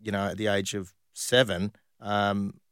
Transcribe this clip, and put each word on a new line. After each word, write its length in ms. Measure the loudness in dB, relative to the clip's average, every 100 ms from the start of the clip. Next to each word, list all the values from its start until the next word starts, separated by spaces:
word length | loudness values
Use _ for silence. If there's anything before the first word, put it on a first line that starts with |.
you 120 | -4
know, 140 | -2 -2
at 100 | -2
the 100 | 0
age 280 | 0 -2
of 200 | -6 -10 _ _
seven, 600 | -10 2 4 4 0 -4 -6 _ _
um, 600 | -2 2 2 0 -4 -8 _